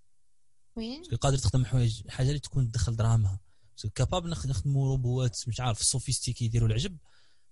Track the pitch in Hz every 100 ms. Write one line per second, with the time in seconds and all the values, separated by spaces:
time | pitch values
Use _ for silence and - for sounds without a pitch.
0 | - - - - - - - 226 220 294
1 | 349 117 139 139 - 131 123 131 117 110
2 | - - 131 143 - 139 120 113 - 113
3 | 113 113 98 95 - - - - 104 -
4 | 127 180 170 160 131 135 143 135 135 131
5 | 123 127 123 - 123 110 127 107 - 127
6 | - 120 - - 113 117 113 110 190 160
7 | - - - - -